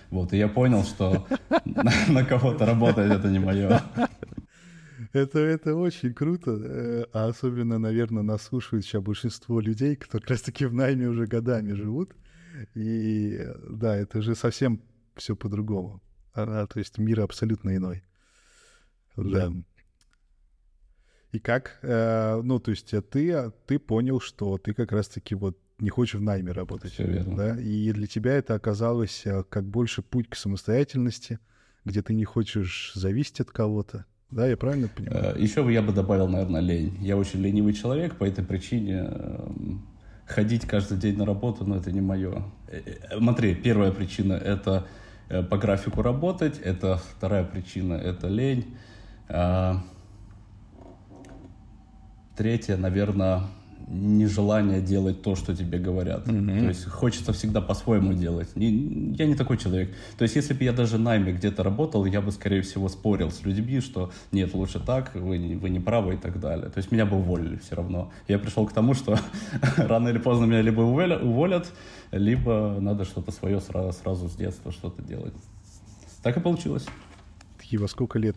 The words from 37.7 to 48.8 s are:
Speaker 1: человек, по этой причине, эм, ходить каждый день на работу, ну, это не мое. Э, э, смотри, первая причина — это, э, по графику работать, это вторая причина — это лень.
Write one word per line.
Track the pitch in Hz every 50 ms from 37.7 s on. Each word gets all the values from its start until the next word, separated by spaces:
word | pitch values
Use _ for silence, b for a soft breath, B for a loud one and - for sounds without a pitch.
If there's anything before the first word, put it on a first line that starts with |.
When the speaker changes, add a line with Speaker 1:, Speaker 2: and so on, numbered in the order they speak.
| 104
Speaker 1:
человек, | - - 120 135 156 175 165 170
по | - 98
этой | 98 98 98 90
причине, | 90 95 90 - - 123 117 104 98 92 92 - -
эм, | - - - - - - - - - - - - 95 101 - - B B B B B B B
ходить | - - 107 104 110 117 113 -
каждый | - 107 101 101 - 101
день | 92 110 104 98
на | 104 101
работу, | 104 98 101 123 120 104 - 101
ну, | 101 98
это | 92 87 -
не | 90 98
мое. | 95 95 95 95 92 90 - - 98 - - - -
Э, | - - - -
э, | - - - - - 95
смотри, | 107 117 123 117 117 113 98 87
первая | 82 - 120 110 104 101 95
причина — | 90 - 98 90 - - 95 98 92 87 - 98 101
это, | 95 - 98 95 92 90 B B B B B B B B -
э, | - 110 98
по | - 107
графику | 95 117 101 98 98 - 110 - -
работать, | 110 120 123 139 170 185 180 - 170 147 147 -
это | - 92 92 - - 95 92
вторая | 87 - - - - 101 95 104 95 87
причина — | - - 95 87 - - 95 95 90 85
это | - - 90 90 - - 87
лень. | 98 117 131 139 131 120 113 - B B